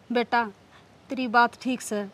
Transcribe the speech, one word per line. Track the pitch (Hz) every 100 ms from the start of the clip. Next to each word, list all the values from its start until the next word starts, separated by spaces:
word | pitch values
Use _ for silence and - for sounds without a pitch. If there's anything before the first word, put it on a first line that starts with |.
| -
बेटा, | 240 226 240 220 - - - - - -
तेरी | 262 254
बात | 240 240 -
ठीक | 262 247
से | - 208 202